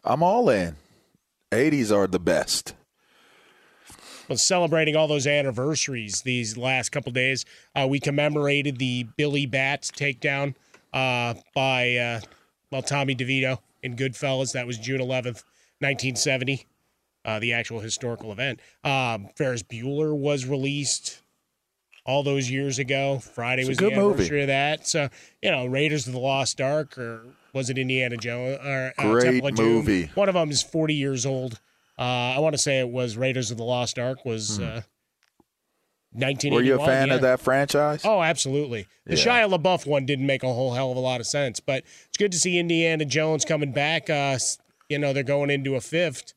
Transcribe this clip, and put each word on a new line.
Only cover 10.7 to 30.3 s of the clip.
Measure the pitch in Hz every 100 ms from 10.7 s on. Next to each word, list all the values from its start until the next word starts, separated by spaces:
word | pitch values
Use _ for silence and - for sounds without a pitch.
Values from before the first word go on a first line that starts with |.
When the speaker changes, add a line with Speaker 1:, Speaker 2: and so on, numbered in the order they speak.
| - _
Speaker 2:
uh, | 131 131 123 120 113 _
by, | 139 135 127 123 123
uh, | 120 117 - - _ _ _
well, | 135
Tommy | - 143 139
DeVito | 127 127 135 131 127 _ _
in | 127 117
Goodfellas. | 135 120 139 131 131
That | 131 120
was | 117
June | 113 135
eleventh, | 127 131 123 113 _ _ _ _
nineteen | 139 135 131 123
seventy, | 143 131 127 135 - _ _ _ _ _
uh, | 113 107
the | 117
actual | 120 117 113
historical | 110 - 123 117 113
event. | 101 135 117 - _
Um, | 147 135 123 110 101 -
Ferris | 139 120
Bueller | - 113 123 143 156 147
was | 143 143
released | 127 139 139 143 135 - - - _ _ _ _ _ _ _ -
all | - 139
those | 139 139 123
years | 135 139 131
ago. | 131 135 139 135
Friday | - - 120 131
Speaker 1:
It's | 131
a |
Speaker 2:
was | 131
Speaker 1:
good | 202
Speaker 2:
the | 214
Speaker 1:
movie. | 202
Speaker 2:
anniversary | 190 165 147
of | 139
that. | 135 143 156 -
So, | 160 139 - - _
you | -
know, | 147 127
Raiders | 135 151 151 120
of |
the | 127
Lost | 131 135 127 -
Ark, | 135 151 147 -
or | 117 113 120 - _
was | 135 127
it | 131
Indiana | 131 131 127 120
Jones? | 113 123 127 135
Or, | 135 131 131 -
uh, |
Speaker 1:
Great | 107 117
Speaker 2:
Temple | 123 127 139
of |
Doom? | 113 113
Speaker 1:
movie. | 113 107 92 78
Speaker 2:
One | -
of | 202